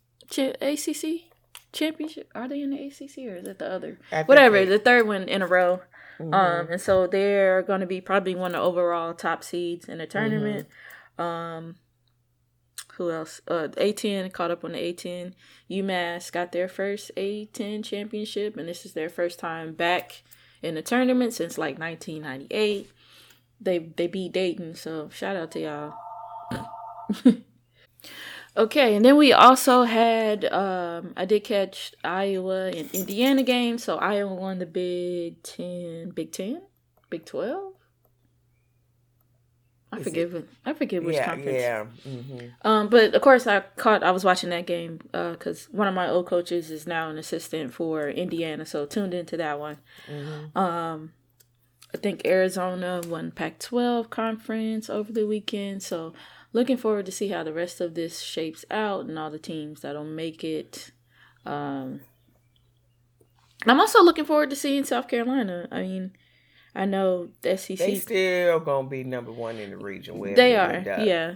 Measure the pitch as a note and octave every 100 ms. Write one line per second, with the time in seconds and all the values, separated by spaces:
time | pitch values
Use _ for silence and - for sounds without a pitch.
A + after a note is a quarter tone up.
0 | _ _ - - C4+ - C4+ D4 - D4+
1 | D#4 E4 - _ _ - _ - D#4 D#4
2 | D#4 - - - B3+ C#4+ C#4 C#4 C#4 -
3 | C#4 - B3 F3+ G3 F#3+ - F#3 D3+ -
4 | - D#3 D#3+ C#4+ B3 G3+ F#3+ G#3 B3 B3
5 | G#3+ G3 F3+ G3 F3 F3+ F3+ F#3 - -
6 | - - D#3+ F#3+ F3+ E3+ E3 F3+ - F#3+
7 | F3+ G3 G3+ G3+ F#3+ F#3 F#3 F#3+ F3+ F#3
8 | F#3 G3 F#3 F3+ F3+ E3 F3+ F3 F3 E3+
9 | E3 E3+ F3 E3 - F3 F3 F3 - E3
10 | D#3 G3+ G#3+ G#3+ G#3 G#3 - - - -
11 | - - E3+ E3+ E3 E3 E3 E3+ _ _
12 | _ _ _ _ _ _ _ - - -
13 | F3 D#3+ D#3+ - - E3+ D3 - G3+ G#3
14 | G#3+ G3 F#3 - E3+ F3 E3 E3+ E3+ F3
15 | F3+ F3+ F3+ - - - - F#3+ F#3+ F3+
16 | F3 F3 - F3 F3 F3 F#3 - G3 G3+
17 | - - G3 G#3 G#3+ - G#3 G#3+ G#3+ G3+
18 | G#3 G#3+ G#3 G3+ G#3 G#3 E3+ F3 F#3+ E3
19 | D#3+ F3+ F3 F3 E3+ E3 D#3+ D#3+ E3+ F3
20 | - - _ - _ _ D#3+ D#3 - A#3+
21 | B3+ B3+ A#3+ A#3+ E3+ - D#3 - E3 D#3+
22 | - D#3 D3+ C3+ - G#3+ G#3+ G3+ - _
23 | _ - - _ _ - F#3+ F3 E3 D#3
24 | F3 F#3+ F3+ F#3 F#3 F#3 E3 E3 D#3+ D#3+
25 | D3+ - G3 F#3+ D#3+ D#3+ D#3 D3 D3+ -
26 | - - - - - - - - - -
27 | - G#3 B3 - - _ _ _ _ _
28 | - - - - - G3+ A3 D4 A#3+ G#3
29 | B3 D4 C#4 - A#3+ C4 - B3 A#3+ A3+
30 | A#3 A3+ A3 G#3 - F3+ G3 F#3 E3+ E3+
31 | F#3 - F#3+ G#3+ - G3+ F#3+ - - -
32 | - F#3 G3 F#3+ F#3 F#3+ F#3+ E3+ D3 F#3+
33 | F3+ G3+ C4 C4+ B3+ B3 A#3+ A#3 - E3
34 | F#3+ G#3 G3+ F#3 F#3+ F#3 E3+ F3+ F3+ F3+
35 | F3 F3 E3+ - - - F3+ F3+ E3+ E3
36 | F3 E3+ D#3+ - G3 E4 - _ _ _
37 | - E3 - - G3+ F4+ G4 F#4+ _ _
38 | _ _ _ _ _ _ _ _ _ _
39 | _ _ _ _ _ _ _ _ _ A3+
40 | F3 E3 F3 F3 - _ - - B3+ F3+
41 | E3 D3+ - E3 C#3 C3 A#2+ A2 A2 A#2+
42 | C#3 B2+ C3 B2+ A#2+ - G#3+ G#3+ G#3 A#3
43 | G#3+ - C#4 B3+ A#3+ G3+ - - A3+ G#3
44 | F3+ F#3 F#3+ F#3 F3 F3 F3+ E3+ E3+ E3
45 | - F3 E3+ E3 F3 E3 - F#3 G3 F#3
46 | F3 F3+ F3 F3 F3 F3 D#3+ D#3 D#3+ E3
47 | D#3+ D#3 D#3 E3 - D#3 C3+ - E3 D#3
48 | D3 - F3+ E3+ D#3+ D#3 D#3 D#3 D3 G#3+
49 | F#3+ F3+ E3+ E3 D#3 D3 D3+ D3 _ -
50 | - D3 D3 D3+ D3+ F#3+ F#3 E3+ E3 D#3+
51 | D#3 - _ _ _ _ _ _ - -
52 | G3+ E3+ - F#3 F#3 F#3 F#3 F#3 F3+ F3+
53 | E3+ E3 E3 - D#3+ - - A#3+ A#3+ A#3+
54 | A3+ - A3+ A3 - A3 A3 A3 G#3+ G#3
55 | G#3 A3 G#3 G#3+ G#3 G#3 G3+ G3 - E3+
56 | D#3+ - - - - A3+ B3 B3 A3 G#3
57 | F#3+ - G3+ E3+ D#3+ D#3+ F3 - F3 E3+
58 | E3+ E3+ - - D#3+ D#3+ - G#3+ G#3+ G3
59 | - D#3+ D#3 D#3 - D#3+ D3+ D3+ C#3 D3
60 | D3+ D#3 E3 D#3+ D#3+ D#3 - - - _
61 | _ _ - _ - C#3+ C#3+ C#3 C3 C#3
62 | - _ _ _ _ _ _ _ _ _
63 | _ _ _ _ _ - A3+ C4+ A4 A4+
64 | F4 D#4+ D4+ D4+ C#4+ C#4 C#4+ C#4 C4+ A#3+
65 | - - A#3+ C4+ G3 F3 - - F#3+ F#3+
66 | F#3 - _ _ _ _ _ - G3 F#3+
67 | F#3+ F3+ F3 - - F#3 - F#3+ F#3+ G3
68 | - G3 F#3 F3+ F3 E3 D#3 C#3 C3+ C3+
69 | B2+ B2+ A#2 A#2 A2+ A2+ G2+ F#2+ G2+ F#2+
70 | - - - - B3 A3 F3+ F3 G3 F#3+
71 | G#3+ E3+ E3